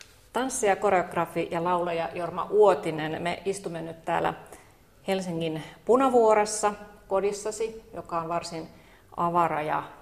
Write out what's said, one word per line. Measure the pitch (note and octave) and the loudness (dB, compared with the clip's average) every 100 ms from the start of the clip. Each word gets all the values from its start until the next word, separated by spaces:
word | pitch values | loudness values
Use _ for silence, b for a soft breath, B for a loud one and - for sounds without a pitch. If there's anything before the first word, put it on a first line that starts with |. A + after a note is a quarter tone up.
| B B B | B B B
Tanssija, | - C4 - G#3 F#3+ | -4 -4 0 2 2
koreografi | G#3 F#3+ E3+ - E3+ - E3 | 4 2 0 -2 -4 -4 -4
ja | F3 | -2
laulaja | E3+ F3+ F3 E3 E3 | -2 -2 -2 -4 -4
Jorma | F3 E3+ E3+ - | -6 -8 -6 -2
Uotinen, | G3+ G#3 F3+ E3+ D#3 D#3 D#3 | 6 8 6 0 -4 -4 -4
me | E3+ F3 - | -4 -4 -6
istumme | F#3+ F3 E3 | -6 -8 -10
nyt | D#3+ E3 - | -10 -12 -4
täällä | E3 E3 E3 B B B B B _ - | 0 0 -4 B B B B B _ -6
Helsingin | F#3+ F#3 E3 E3 D#3 D#3 B - | -4 -4 -4 -4 -6 -10 B 2
Punavuoressa | A#3+ C4+ B3 A3+ G#3+ G#3 - G#3 G#3 - - - | 4 6 6 6 6 4 0 -2 -2 -14 -20 -4
kodissasi, | F#3+ G3 G3+ G#3+ G#3 A3+ A3+ - - | 0 0 -2 -6 -4 -6 -6 -14 -14
joka | - E3+ | -6 -6
on | E3 | -4
varsin | E3+ E3 E3 D#3+ B B B B - | -6 -6 -10 -12 B B B B -2
avara | F3 E3+ E3+ D#3 | 0 4 2 2
ja | D3+ D3 C#3+ - | -2 -2 -4 -14